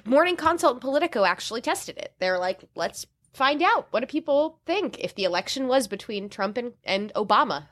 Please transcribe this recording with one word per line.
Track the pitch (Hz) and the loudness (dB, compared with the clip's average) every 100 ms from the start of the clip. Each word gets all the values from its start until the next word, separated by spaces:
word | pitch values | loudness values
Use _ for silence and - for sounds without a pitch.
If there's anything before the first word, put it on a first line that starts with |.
Morning | 214 269 349 349 | 0 2 4 4
Consult | 320 339 320 | 4 4 2
and | 247 | 2
Politico | 262 285 339 - | 0 0 0 2
actually | 190 185 - 226 | 2 2 -4 -6
tested | 294 381 - - | -4 -4 -6 -12
it. | - - | -12 -4
They're | 185 180 | -2 -2
like, | 180 190 - | -2 -6 -10
"Let's | - 170 - - _ _ | -8 -8 -8 -18 _ _
find | - 269 294 | 0 0 2
out. | 359 466 - | 2 2 0
What | 214 | -4
do | 247 | -2
people | 302 311 277 311 - | -4 0 2 0 -4
think | - 381 311 - | -4 -2 -4 -6
if | 180 | -8
the | - | -2
election | 185 175 202 262 262 | -2 -2 -4 -4 0
was | 262 208 | 0 0
between | 190 - 208 202 | -6 -8 -8 -8
Trump | - 202 208 | -4 -4 -4
and, | 240 - | -8 -8
and | - 196 208 | -4 -2 -2
Obama? | - 214 220 277 143 147 | -2 2 4 2 -2 -6